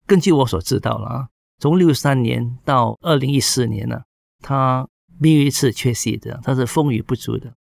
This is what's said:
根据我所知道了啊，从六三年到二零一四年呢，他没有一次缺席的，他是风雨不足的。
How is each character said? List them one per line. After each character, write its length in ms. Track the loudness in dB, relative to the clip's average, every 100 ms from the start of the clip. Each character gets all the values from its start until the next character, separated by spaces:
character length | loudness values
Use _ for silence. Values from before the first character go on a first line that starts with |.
| 2
根 140 | 2
据 120 | 4
我 160 | 4 2
所 120 | -2
知 180 | -2 -2
道 180 | -2 -4
了 100 | -6
啊， 200 | -8 -10 _ _ _
从 180 | 0 4
六 160 | 4
三 300 | 2 2 2
年 340 | 0 -2 -4 -6
到 340 | -2 0 0 -2
二 140 | -2 0
零 160 | 0
一 80 | 0
四 280 | 0 0 -2
年 200 | -4 -6
呢， 120 | -8 -12 _ _ _
他 460 | -6 -2 0 0 -4 _ _ 0
没 140 | 4 4
有 60 |
一 80 | 4
次 220 | 2 0
缺 220 | 0 -2
席 220 | -2 -4 -6
的， 220 | -8 -8
他 100 | -4
是 120 | -2 0
风 280 | 0 0
雨 80 | 0
不 140 | -4 -6
足 220 | -6 -8
的。 140 | -8 -18 _